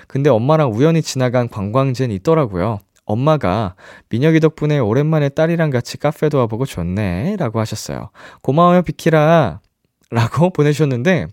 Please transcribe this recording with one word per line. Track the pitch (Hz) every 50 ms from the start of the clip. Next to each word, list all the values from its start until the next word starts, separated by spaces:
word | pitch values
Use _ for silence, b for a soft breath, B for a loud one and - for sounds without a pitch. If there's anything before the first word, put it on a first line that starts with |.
| B B
근데 | - 135 143 147
엄마랑 | 127 107 113 139 156 156 151 127 104
우연히 | 110 139 165 165 165
지나간 | 151 - - 131 127 127 117 127 120 117
관광지엔 | - 107 98 104 107 131 135 135 123 120 131 120
있더라고요. | 104 92 - 160 160 160 143 104 98 87 87 113 110 101 - _ _ _ _
엄마가 | - 107 110 131 156 156 143 - 90 92 110 110 92 - B B B B B B B
"민혁이 | - 113 139 165 160 156
덕분에 | 156 156 - - 156 151 151 143
오랜만에 | 120 101 110 135 147 156 160 156 147 139
딸이랑 | - - 160 165 170 165 165 151
같이 | 131 120 - - - -
카페도 | - 147 151 - - 151 147 139
와보고 | 120 107 113 110 135
좋네"라고 | 131 - - 85 85 90 104 107 92 87 90 120 185 214 190 165 113 107 113
하셨어요. | 110 - 110 - - - 69 60 - - _ B B B B B
"고마워요, | B - 131 160 175 175 175 180
비키라"라고 | 170 - 151 - - 170 156 156 147 156 170 165 139 95 73 - _ _ _ _ _ _ _ _ _ - - 117 113 113 - 135 165 185
<laughs> | 180
보내주셨는데 | - 147 151 147 151 156 139 131 120 123 180 185 143 82 80